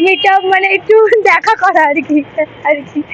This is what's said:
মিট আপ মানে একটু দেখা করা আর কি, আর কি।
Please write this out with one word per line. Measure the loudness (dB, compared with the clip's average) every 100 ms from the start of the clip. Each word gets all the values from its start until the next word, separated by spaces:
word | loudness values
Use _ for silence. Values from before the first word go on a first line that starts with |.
মিট | 0 0 0
আপ | 0
মানে | 0 0 0
একটু | -2 2 2 4
দেখা | 2 2 0 0 0
করা | 0 2 0
আর |
কি, | -2 -2 -4 -2 -6 -8 -6
আর | -4
কি। | -4 -6 -10 -8